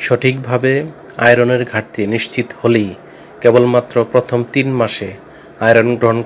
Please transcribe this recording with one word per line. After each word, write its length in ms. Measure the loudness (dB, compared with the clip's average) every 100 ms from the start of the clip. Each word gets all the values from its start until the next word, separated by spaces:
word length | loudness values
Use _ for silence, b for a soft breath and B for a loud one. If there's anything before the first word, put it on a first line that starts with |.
| -2
সঠিকভাবে 680 | 0 0 -2 -4 -2 0 -2 -4 -12 -18 0
আয়রনের 380 | 4 4 4 0 -2
ঘাটতি 300 | -6 -8 -6 -4
নিশ্চিত 340 | -4 -4 -6 -6 -4
হলেই 300 | 0 0 0 -6 B B B B
কেবলমাত্র 540 | 2 4 4 0 0 -4 0
প্রথম 280 | 0 0 -4 -4
তিন 140 | -4 -2 -2
মাসে 280 | -2 -4 -8 -12 -20 B B -4
আয়রন 240 | 2 4 2 0
গ্রহণ 180 | 0 0